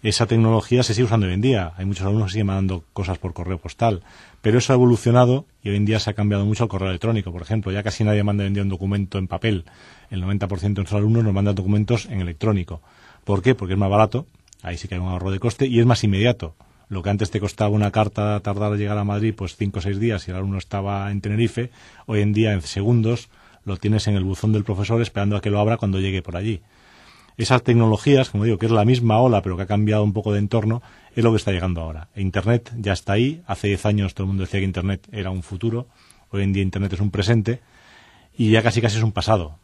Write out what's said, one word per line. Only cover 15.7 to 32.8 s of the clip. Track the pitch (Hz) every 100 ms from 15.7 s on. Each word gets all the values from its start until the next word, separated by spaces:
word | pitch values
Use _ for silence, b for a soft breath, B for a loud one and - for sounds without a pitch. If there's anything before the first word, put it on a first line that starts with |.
| 117
es | 117
más | 117
inmediato. | 107 95 113 120 80 - b b b
Lo | 95
que | 95
antes | 101 104
te | 107
costaba | 101 - 104
una | 107 104
carta, | 101 107 - 104 104
tardar | 101 101 104
en | 104
llegar | 104 104
a |
Madrid, | 101 101 110
pues, | 107 95 -
cinco | 101 98
o |
seis | 90 98
días, | 113 104 -
y |
el | 92
alumno | 98 98
estaba | - 101 98 98 101
en | 101
Tenerife, | 104 104 117 - 123 B B B
hoy | - 107
en | 104
día, | 107 110
en | 101
segundos, | - - 101 120 110 120 - b b b
lo | - 95
tienes | 104 107 110
en | 101
el |
buzón | 95 95 107
del | 107
profesor | 98 98 101 117
esperando | 113 - 101
a | 101
que | 107
lo | 101
abra | 104 113
cuando | 101 95
llegue | 95 95
por | 85 85
allí. | 104 101 _ b b b b b b -
Esas | 110 127
tecnologías, | - 120 113 107 - 139 131
como | 104
digo, | 107 101
que | 113
es |
la | 113
misma | 104 127 117 107
ola, | 127 110
pero | 95 90
que |
ha | 95
cambiado | 104 104 107
un | 107
poco | 101 107
de | 104
entorno, | 104 117 107 117 B B B -
es |
lo | 113
que | 110
está | -
llegando | 92 92 87
ahora. | 80 78 78
Internet | - 95 98 95 120 120
ya | 117